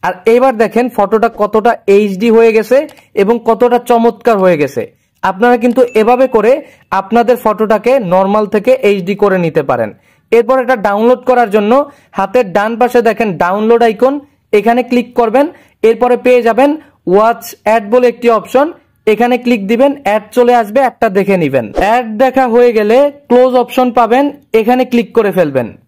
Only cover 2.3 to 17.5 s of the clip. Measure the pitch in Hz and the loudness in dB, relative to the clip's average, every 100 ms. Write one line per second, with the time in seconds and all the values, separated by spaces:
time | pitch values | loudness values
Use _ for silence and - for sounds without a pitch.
2.3 | 226 226 214 214 262 302 - _ - 202 | 4 4 2 0 -2 -2 -14 _ -4 -2
3.3 | 233 233 226 240 240 240 233 233 226 - | -2 -2 0 2 0 0 0 0 0 -2
4.3 | 214 185 165 139 - - _ _ _ 185 | 2 2 2 -2 -4 -10 _ _ _ -6
5.3 | 185 240 247 240 240 247 220 214 247 262 | 0 0 2 0 0 0 2 0 2 2
6.3 | 233 208 294 - _ _ 190 196 226 233 | 2 0 0 -4 _ _ -6 -2 0 0
7.3 | 233 220 208 214 220 233 269 190 185 190 | 0 0 -2 -2 0 0 -2 0 0 2
8.3 | 208 208 214 208 254 208 202 180 202 202 | 0 0 -2 0 0 0 -2 -4 -2 0
9.3 | 185 170 156 139 123 107 - _ _ _ | 0 -2 -2 -2 -4 -4 -8 _ _ _
10.3 | 233 226 262 240 254 202 202 226 247 247 | 0 2 -2 0 -2 -2 0 0 0 0
11.3 | 247 233 208 208 262 285 - _ - 190 | 0 2 0 0 0 -2 -12 _ -6 -2
12.3 | 247 208 185 214 233 240 247 226 202 220 | -2 -2 -2 -4 -4 -2 0 0 -2 -4
13.3 | 160 175 196 220 233 233 208 247 285 285 | -4 -6 -4 0 2 2 0 -2 -2 -10
14.3 | _ _ 208 208 233 247 247 247 - 233 | _ _ 0 0 -2 0 -4 -2 -2 0
15.3 | 233 302 - _ _ 220 220 247 240 247 | 0 -2 -6 _ _ 0 2 0 0 2
16.3 | 247 226 220 285 311 - _ - 185 220 | 2 2 2 0 -2 -10 _ -2 2 2
17.3 | 233 - | -2 -10